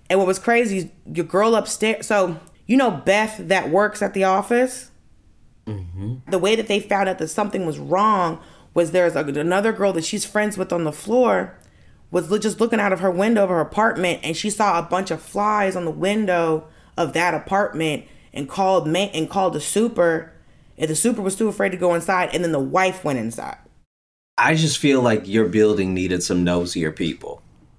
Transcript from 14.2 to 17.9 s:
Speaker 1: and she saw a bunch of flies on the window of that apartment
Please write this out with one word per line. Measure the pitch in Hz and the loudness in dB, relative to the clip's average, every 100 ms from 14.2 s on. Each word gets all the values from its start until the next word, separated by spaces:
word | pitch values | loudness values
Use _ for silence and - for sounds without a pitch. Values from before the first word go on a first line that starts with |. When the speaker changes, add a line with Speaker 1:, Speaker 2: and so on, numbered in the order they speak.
Speaker 1:
and | 143 165 | -4 -4
she | 214 | -4
saw | 202 208 170 | 0 2 0
a | |
bunch | 160 180 190 | 0 -2 -2
of | 156 | -6
flies | - 202 208 208 196 185 | -6 -2 0 0 0 -2
on | 170 | -4
the | |
window | 151 185 214 202 175 165 156 - - - - | -2 -2 0 0 2 2 0 -4 -20 -10 -4
of | 160 | -2
that | 160 180 156 | 0 0 -2
apartment | - 196 208 147 160 | -2 0 0 -2 -2